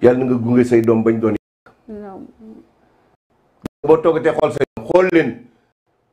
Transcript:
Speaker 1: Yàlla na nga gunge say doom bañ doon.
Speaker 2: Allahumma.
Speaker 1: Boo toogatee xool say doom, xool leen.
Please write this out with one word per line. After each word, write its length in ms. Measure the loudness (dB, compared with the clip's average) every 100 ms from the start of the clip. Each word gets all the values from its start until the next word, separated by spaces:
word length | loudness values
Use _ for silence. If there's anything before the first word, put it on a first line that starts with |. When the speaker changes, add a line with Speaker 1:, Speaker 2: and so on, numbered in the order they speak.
Speaker 1:
Yàlla 180 | 0 0
na 60 | -2
nga 100 | -2
gunge 280 | 0 0
say 180 | 2 2
doom 220 | 2 2
bañ 160 | 0 -2
doon. 160 | -2 -4 _ _ _ _ -20
Speaker 2:
Allahumma. 360 | -18 -16 -20 -20 _ -20 -20 _ _ _ _ _ _ _ _ _ _ -20 _
Speaker 1:
Boo 140 | 0 2
toogatee 340 | 2 0 -2
xool 200 | -2 -2
say 120 | -2 -6 -6
doom, 100 | 0
xool 220 | 2 4
leen. 320 | 2 0 -6 -16 _ _ _ _ _ _